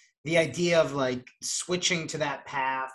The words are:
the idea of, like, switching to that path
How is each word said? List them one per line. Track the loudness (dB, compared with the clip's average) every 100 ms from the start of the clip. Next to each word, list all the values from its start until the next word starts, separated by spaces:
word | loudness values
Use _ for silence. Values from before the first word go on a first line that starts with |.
| _ _ 0
the | 2
idea | 2 0 4 4
of, | 4
like, | 2 0 0 -6 -10
switching | -6 -6 -4 -2 0 0 -2
to | -4
that | -4 -4 -8
path | -4 -2 -2 -4